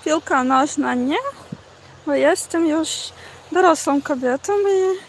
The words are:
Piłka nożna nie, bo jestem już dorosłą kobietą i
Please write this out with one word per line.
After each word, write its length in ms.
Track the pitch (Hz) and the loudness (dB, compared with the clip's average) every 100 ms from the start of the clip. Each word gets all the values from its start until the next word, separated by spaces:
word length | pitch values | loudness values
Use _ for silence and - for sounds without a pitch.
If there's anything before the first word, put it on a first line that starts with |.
Piłka 380 | 330 320 - 294 | 0 -2 2 0
nożna 500 | 254 262 294 - 254 | 2 2 2 0 -2
nie, 240 | 247 247 349 539 - - - - - - - | -2 -2 -2 -4 -10 -16 -18 -18 -20 -20 -12
bo 80 | - | -2
jestem 520 | 277 277 349 - 330 | 2 2 2 -2 0
już 240 | 330 311 311 - - - - - - | 0 0 -2 -6 -10 -16 -20 -20 -4
dorosłą 500 | 330 370 320 - 285 | 2 4 2 0 -2
kobietą 520 | - 262 247 269 - 403 | -2 -2 -2 -2 -2 0
i 400 | 392 381 381 381 | 2 2 2 -2